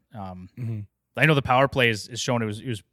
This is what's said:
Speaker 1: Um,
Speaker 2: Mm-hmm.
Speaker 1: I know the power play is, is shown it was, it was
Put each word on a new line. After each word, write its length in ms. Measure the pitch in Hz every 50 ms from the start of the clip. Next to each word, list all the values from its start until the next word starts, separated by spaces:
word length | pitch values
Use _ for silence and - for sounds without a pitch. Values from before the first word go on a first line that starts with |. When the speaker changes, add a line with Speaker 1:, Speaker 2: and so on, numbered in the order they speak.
| _ _ -
Speaker 1:
Um, 340 | 107 98 95 92 92 90 90 _ 127
Speaker 2:
Mm-hmm. 220 | 123 113 110 107 101 - _ _ _ _ - 117
Speaker 1:
I 80 | 135
know 80 | 156 156
the 80 | 139
power 260 | - - 127 127 139 135
play 220 | - 135 123 117
is, 180 | 110 101 - -
is 120 | 123 110
shown 220 | - 139 123 117
it 40 | 113
was, 140 | 107 104 110
it 80 | 135 135
was 140 | 113 101 - _